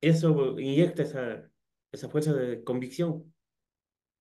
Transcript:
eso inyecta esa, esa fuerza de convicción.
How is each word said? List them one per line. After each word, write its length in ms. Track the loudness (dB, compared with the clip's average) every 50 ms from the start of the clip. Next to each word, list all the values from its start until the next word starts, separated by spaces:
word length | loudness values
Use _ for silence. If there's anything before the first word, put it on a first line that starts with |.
eso 580 | 2 4 4 4 4 4 4 4 2 0 0 -2
inyecta 420 | -4 0 4 4 4 4 2 -2 -4
esa, 460 | -4 -2 -6 -6 -6 -6 -8 -12 _ _ _ _ _ _ _ _ _ -16
esa 160 | -14 -12 -4
fuerza 220 | -2 -2 0 2 2
de 300 | 2 0 -2 -4 -6 -6
convicción. 720 | -4 -4 -4 -4 -6 -4 -4 -2 -2 -2 -6 -8 -16 _ _ _ _ _ _ _ _ _ _ _ _ _ _ _ _ _ _